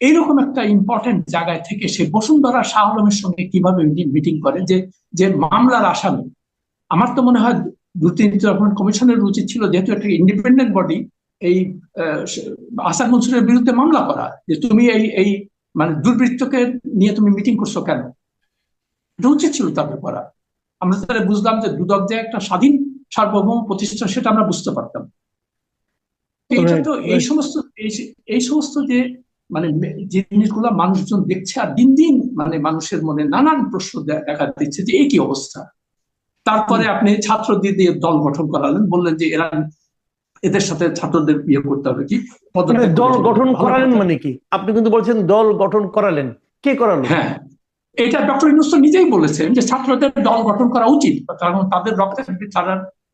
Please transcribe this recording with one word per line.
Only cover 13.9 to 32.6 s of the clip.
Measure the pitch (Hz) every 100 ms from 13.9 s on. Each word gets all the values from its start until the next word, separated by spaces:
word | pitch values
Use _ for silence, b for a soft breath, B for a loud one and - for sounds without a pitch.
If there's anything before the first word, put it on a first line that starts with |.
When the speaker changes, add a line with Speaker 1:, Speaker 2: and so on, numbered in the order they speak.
| 302
Speaker 1:
করা, | - - - - -
যে | 156 240
তুমি | 220 240
এই, | 214 214
এই | 190 202 196 - _ _
মানে | - 165
দুর্বৃত্তকে | 143 170 220 254 - 269 262 247 - -
নিয়ে | 220 202
তুমি | 214 208
মিটিং | 196 - -
করছো | - 170
কেন? | 165 135 - - _ _ _ _ _ _ _ _ _ -
এটা | 233
উচিত | 294 311
ছিল | - 185
তাদের | 139 - -
করা। | - 104 - _ _ _ _ _
আমরা | 185 202
তাহলে | - 226
বুঝলাম | 190 208 226 220
যে | 208
দুদক | 143 175 196 185
যে |
একটা | 226 226 214
স্বাধীন | 190 180 285 277 - - -
সার্বভৌম | - 208 202 196 233 208
প্রতিষ্ঠান, | 190 202 - 214
সেটা | 254 220
আমরা | 220 -
বুঝতে | - -
পারতাম। | - - - - _ _ _ _ _ _ _ _ _ _ _ _ _ -
তো | 247
এটা | 170 165
তো | 311
Speaker 2:
Right, | 277
Speaker 1:
এই | 170
Speaker 2:
right. | 240 -
Speaker 1:
সমস্ত, | 311 277 311 - -
এই, | 214 - - - -
এই | 247
সমস্ত | 247 302 - 285
যে | 262 247 254 - _ _ -
মানে | 208 170
মে-, | 151 190 202 190
জিনিসগুলা | 190 - 208 220 214 233
মানুষজন | 175 185 190 - 202
দেখছে, | - 185 - 262
আর | 202
দিন | 139 262
দিন | 269 320 254 -
মানে | - 151
মানুষের | 165